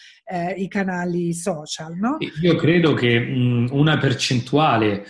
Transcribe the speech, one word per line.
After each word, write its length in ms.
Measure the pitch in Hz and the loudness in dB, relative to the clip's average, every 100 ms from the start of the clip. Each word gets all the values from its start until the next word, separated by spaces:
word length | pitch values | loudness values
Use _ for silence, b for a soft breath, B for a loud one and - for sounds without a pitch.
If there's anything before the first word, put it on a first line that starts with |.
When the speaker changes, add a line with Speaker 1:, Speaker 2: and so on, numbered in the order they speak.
| B B | B B
Speaker 1:
eh, 280 | - 180 170 | -10 -6 -6
i 140 | 185 190 | -6 -6
canali 640 | 202 190 180 180 175 175 | -4 -4 -4 -4 -2 -4
social, 600 | 170 185 160 151 - 160 175 | -4 -4 -6 -8 -12 -10 -4
no? 200 | 220 311 - 151 | -4 -4 -6 0
Speaker 2:
Io 140 | 170 160 | 2 4
credo 380 | 139 175 165 | 4 4 4
che, 240 | 117 120 117 | 2 2 2
mm, 500 | 123 131 123 120 123 | 0 0 2 2 0
una 280 | 139 156 147 | 2 2 4
percentuale 1040 | 135 117 - 127 113 143 151 117 107 98 B | 0 0 -2 -2 0 2 2 2 2 0 B